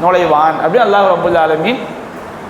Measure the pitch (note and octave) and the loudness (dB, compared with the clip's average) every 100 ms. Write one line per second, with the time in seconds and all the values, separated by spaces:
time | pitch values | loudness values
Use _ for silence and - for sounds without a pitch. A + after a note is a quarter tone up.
0 | E3 F3+ E3 D3+ D#3 D#3 D#3+ A3+ A3 G3+ | 0 2 2 2 2 0 0 2 2 2
1 | F#3+ F3 F3 E3+ D#3 D#3 F3+ B3+ - - | 2 2 0 2 2 0 -2 -4 -6 -12
2 | - - - - | -14 -14 -16 -14